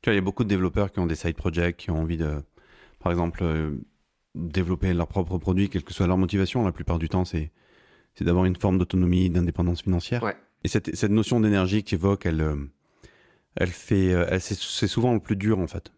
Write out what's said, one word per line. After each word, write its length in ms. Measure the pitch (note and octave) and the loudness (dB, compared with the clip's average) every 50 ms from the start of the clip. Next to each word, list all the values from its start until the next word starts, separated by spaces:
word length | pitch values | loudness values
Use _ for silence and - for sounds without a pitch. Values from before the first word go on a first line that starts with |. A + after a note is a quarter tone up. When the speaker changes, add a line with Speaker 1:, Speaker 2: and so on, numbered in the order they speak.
Speaker 1:
tu 80 | - C3 | 0 2
vois, 20 | |
il 40 | A2 | 2
y 20 | G2+ | 2
a 40 | |
beaucoup 220 | F#2 F#2+ F#2+ - A#2+ | 2 0 -2 -2 0
de 40 | G2+ | 0
développeurs 420 | G#2 F#2 F#2 F2 - G#2+ G2+ F#2+ | 2 2 2 0 2 0 -2 -2
qui 60 | - - | -2 -2
ont 80 | F2+ | -2
des 80 | E2+ D#2+ | -2 -2
side 220 | - - E2+ E2 | -2 -2 -4 -4
projects, 420 | - - F2+ E2 F2 E2+ F2 E2+ - | -2 -4 -4 0 0 0 0 -2 -4
qui 120 | - - | -6 -4
ont 100 | E2+ D#2 | -2 -2
envie 180 | D#2+ D#2+ E2+ D#2 | 0 -2 -2 -2
de, 240 | D#2+ D2+ D2 D2 C#2+ _ _ _ _ _ - - - - - _ | -2 -2 -2 -4 -6 _ _ _ _ _ -20 -20 -20 -20 -20 _
par 140 | - F2+ | -2 -2
exemple, 280 | F2 E2+ E2+ F2 E2 - | 0 0 0 -2 -2 -2
euh, 360 | F#2 E2+ D#2 D#2+ D#2 D#2 D2 - - _ _ _ _ _ _ _ _ _ _ | -2 0 0 0 -2 -4 -6 -8 -10 _ _ _ _ _ _ _ _ _ _
développer 580 | - E2+ E2+ D2+ F#2+ F2+ E2+ F#2 E2+ - F#2+ F2 | -10 -8 -4 -2 -2 -2 -2 -2 0 0 0 0
leur 140 | E2+ E2 - | 0 0 -2
propre 300 | - G2+ F2+ E2 F#2 F2 | -2 -4 -2 -2 -4 -4
produit, 300 | D#2+ F#2+ F#2 F#2 G2+ G2 | 0 0 2 2 0 0
quelle 140 | - F#2 | -2 -6
que 100 | C#2+ - | -6 -6
soit 140 | - - F#2+ | -4 -2 0
leur 100 | F2 F2+ | 2 4
motivation. 480 | F#2 F#2+ E2+ - G2 F#2+ F2+ - B2 A2+ | 2 2 2 2 0 0 0 0 0 0
La 60 | F#2+ | 0
plupart 260 | E2 - - - E2+ E2 | -2 -4 -4 -2 -2 -2
du 100 | D#2+ D#2 | -2 -2
temps, 160 | - F#2 F#2 | 0 -2 -2
c'est, 260 | - - E2 D#2 D#2 _ _ _ _ _ _ _ _ _ _ _ _ _ | 0 -2 -4 -4 -4 _ _ _ _ _ _ _ _ _ _ _ _ _
c'est 100 | - - | -2 0
d'avoir 200 | E2+ F2 F2+ F#2 | 2 4 4 4
une 100 | F#2 F2+ | 2 0
forme 220 | - - G2+ F#2 F#2+ | 0 0 2 2 2
d'autonomie, 500 | F2+ - - F#2 F2+ F2 F2+ F2+ F#2 F#2 | 0 2 2 2 4 4 4 4 2 2
d'indépendance 540 | E2 F2+ F2 E2+ D#2+ - F2 F2 F2 - | 2 2 0 0 0 0 0 0 0 -2
financière. 400 | - G2+ F2+ E2+ - - A#2+ A#2+ | -2 0 0 0 0 -2 -4 -2
Speaker 2:
Ouais. 140 | A2+ G#2 - - _ _ _ _ | -2 -4 -6 -6 _ _ _ _
Speaker 1:
Et 60 | _ - | _ 0
cette, 260 | - A2 - - - | 0 0 -2 -2 -4
cette 160 | - - G#2 | 0 0 2
notion 300 | G2+ A2 G#2+ - B2+ A#2+ | 2 2 2 2 2 4
d'énergie 420 | G#2+ G#2+ G#2 G2 F#2 F#2 G2 G#2+ | 4 4 4 4 2 2 0 -2
que 60 | G2+ - | -2 -2
tu 80 | - | -4
évoques, 300 | E2 D#2+ G2 G2+ G2 - | 0 2 2 2 2 0
elle, 140 | F2+ E2 D#2 | -2 0 0
euh, 140 | D#2 D#2 D2+ C#2+ C#2 C#2 _ _ _ _ _ _ - - _ _ _ _ _ _ _ _ _ | 0 0 -2 -4 -6 -10 _ _ _ _ _ _ -20 -20 _ _ _ _ _ _ _ _ _
elle 140 | - - F2+ | -4 -4 -4
fait, 440 | F2 - - - - G2 F#2+ F#2 F2+ | -4 -10 -2 0 2 4 4 4 4
euh, 120 | F2 F2 E2 | 2 2 2
elle, 100 | F#2 F#2+ | 0 -2
c'est, 160 | - - G#2+ | -2 -4 -6
c'est 300 | - - - - - - | -6 -6 -6 -4 -2 -2
souvent 260 | G2 - - A2+ B2+ | -2 0 0 2 2
le 80 | A#2+ G#2 | 0 0
plus 160 | - - G#2+ | 0 -2 -4
dur, 220 | F#2+ G2 G#2+ A2 F#2+ | -2 2 0 2 2
en 80 | F2+ | 0
fait. 260 | D#2+ - E2+ - - _ | -4 -6 -10 -12 -12 _